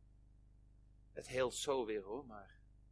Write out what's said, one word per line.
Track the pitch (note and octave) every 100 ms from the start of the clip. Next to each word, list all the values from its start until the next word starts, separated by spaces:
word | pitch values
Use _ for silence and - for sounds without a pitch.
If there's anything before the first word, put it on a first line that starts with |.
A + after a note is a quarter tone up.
| - - - - - - - - - - -
Het | - -
heelt | B2 B2+
zo | - - C3+
weer, | A2 G#2+
hoor, | F#2+ B2 C3
maar | G#2 F#2+ - - - -